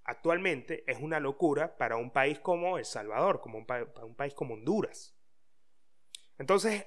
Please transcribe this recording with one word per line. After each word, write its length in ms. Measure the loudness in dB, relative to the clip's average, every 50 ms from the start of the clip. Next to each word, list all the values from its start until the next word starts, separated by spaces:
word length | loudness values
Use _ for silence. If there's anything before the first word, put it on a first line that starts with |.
| -10
actualmente 800 | -10 -8 -2 0 2 2 2 2 0 0 0 -4 -6 -8 -6 -4
es 120 | -4 -4 -4
una 200 | -2 -2 -2 0
locura 600 | 0 -2 0 4 4 4 4 4 0 -2 -2 -2
para 180 | 0 0 0
un 140 | 0 -2 0
país 280 | 2 2 2 2 2 -2
como 360 | 0 0 0 2 2 0 0
El 80 | -2 -4
Salvador, 560 | -4 -6 -6 -6 -2 0 2 4 4 2 2
como 160 | -2 -8 -12
un 80 | -10 -6
pa-, 220 | -4 -4 -4 -4
para 180 | -6 -10 -14 -16
un 120 | -12 -8
país 180 | -6 -6 -6 -4
como 200 | -6 -6 -6 -6
Honduras. 600 | -6 0 0 2 2 2 0 -4 -10 -18 -18 -20 -20 -20 -20 -20 -20 -20 -20 -20 -20 -20 -20 -20 -20 -20 -20 -20 -20 -20 -20 -20 -20 -20 -18 -12
Entonces, 500 | -6 2 4 4 4 4 2 0 0 -4